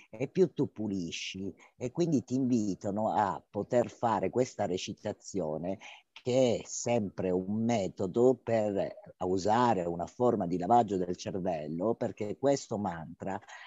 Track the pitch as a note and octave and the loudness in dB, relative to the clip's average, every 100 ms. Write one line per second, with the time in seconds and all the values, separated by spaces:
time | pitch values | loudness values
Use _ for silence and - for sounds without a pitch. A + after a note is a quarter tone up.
0 | - A2 C#3 - F3+ - B2+ - G#2+ G2 | -10 -8 -4 2 2 2 -4 -2 -4 -2
1 | E2+ - - F#2+ F#2+ - - - B2+ C#3+ | -4 -6 -8 -8 -10 -10 -18 -10 -6 -2
2 | F3+ C#3+ - B2+ B2+ B2 G#2 F#2 G#2 G2+ | 2 2 0 0 2 2 2 -2 -4 0
3 | G#2+ F2 G2+ D#2 - G#2 G2 B2 A2+ - | 0 2 2 0 -6 -6 0 2 2 0
4 | A#2+ G#2 F#2 A#2 B2+ - G2+ F#2 - - | 0 2 2 0 0 -2 -2 -2 -6 -8
5 | G#2+ G2 - F#2+ D#2+ D#2 E2+ F#2+ - - | -8 -8 -8 -4 -4 -4 -4 -6 -10 -20
6 | _ - - B2 B2+ F#2+ - - - A#2+ | _ -10 -2 2 4 2 -2 -6 -2 0
7 | G2+ - F#2 F2+ F#2 G#2+ A2+ A#2+ F#2 - | 0 -2 0 0 0 0 0 0 0 -2
8 | G2 F2 B2+ B2+ - A2+ G#2+ G2 D#2+ - | -2 4 4 4 2 0 2 0 -2 -6
9 | - - F2+ F#2 F2+ A2 B2 G2+ F2 E2+ | -16 -6 -2 0 2 4 4 4 0 -4
10 | E2 - B2 A#2 F2 F2 F2 A#2+ A2 G2 | -6 0 2 2 0 -2 4 4 4 0
11 | F2+ F2+ A2 F#2+ F2+ E2 D2+ D#2+ G2+ A#2 | -2 -4 -6 -4 -2 -4 -4 -2 -2 0
12 | A#2 F#2 G#2 F#2+ C3+ C#3 - G#2+ G2+ E2+ | -4 -4 -8 -2 0 0 -2 -4 -4 -6
13 | D#2 E2+ F#2 G2 - - | -10 -10 -8 -8 -10 -18